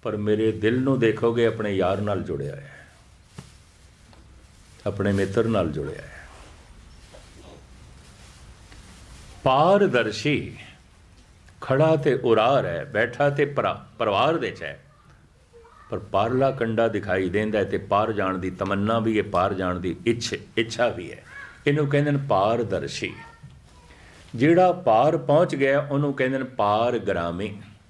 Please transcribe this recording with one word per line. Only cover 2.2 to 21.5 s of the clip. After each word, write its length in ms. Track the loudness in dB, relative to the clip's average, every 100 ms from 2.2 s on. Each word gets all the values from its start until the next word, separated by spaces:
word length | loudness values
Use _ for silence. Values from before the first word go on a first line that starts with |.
ਜੁੜਿਆ 340 | -4 -6 -6 -10
ਹੈ, 160 | -16 -20 -20 -20 -20 -20 -20 -20 -20 -20 -20 -20 -20 -20 -20 -20 -20 -20 -20 -20 -20 -10 -8
ਆਪਣੇ 260 | -2 0
ਮਿੱਤਰ 320 | 0 0 0
ਨਾਲ 240 | 0 2 0
ਜੁੜਿਆ 340 | -2 -8 -10
ਹੈ।" 100 | -16 -20 -20 -20 -20 -20 -20 -20 -20 -20 -20 -20 -20 -20 -20 -20 -20 -20 -20 -20 -20 -20 -20 -20 -20 -20 -20 -20 -20 -20 -20 -20 -20 -4
ਪਾਰਦਰਸ਼ੀ, 1160 | 2 4 4 4 4 2 0 -2 -2 -2 -4 -14 -20 -20 -20 -20 -20 -20 -20 -20 -20 -18
ਖੜਾ 360 | -4 2 2 2
ਤੇ 180 | 2
ਉਰਾਰ 500 | 0 2 4 4 2
ਹੈ, 200 | 0 -6
ਬੈਠਾ 460 | -4 -2 -2 0 0
ਤੇ 140 | 2
ਪਰਾ-, 420 | -2 0 -2 -4 -10 -4
ਪਰਿਵਾਰ 380 | 0 2 2 0
ਦੇ 140 | -4
'ਚ 120 | -8
ਹੈ, 180 | -12 -12 -20 _ -20 -20 _ _ _ -20 -20 -20 -10
ਪਰ 80 | -10
ਪਾਰਲਾ 520 | -2 0 2 2 2
ਕੰਡਾ 380 | 0 -2 2 2
ਦਿਖਾਈ 400 | 0 -2 0 0
ਦਿੰਦਾ 300 | 0 0 0
ਹੈ 60 |
ਤੇ 140 | 0 -4
ਪਾਰ 340 | 0 0 0
ਜਾਣ 260 | 0 -2 -2
ਦੀ 120 | -6
ਤਮੰਨਾ 480 | -4 -2 0 0 0
ਵੀ 200 | 2 0
ਹੈ, 40 |
ਪਾਰ 320 | 0 0 0
ਜਾਣ 260 | 0 -4 -2
ਦੀ 160 | -4 -4 -2
ਇੱਛ-, 340 | -2 -4 -8 -6 -4
ਇੱਛਾ 320 | -4 0 -2
ਵੀ 240 | -2 -12
ਹੈ। 100 | -16 -18 -18 -18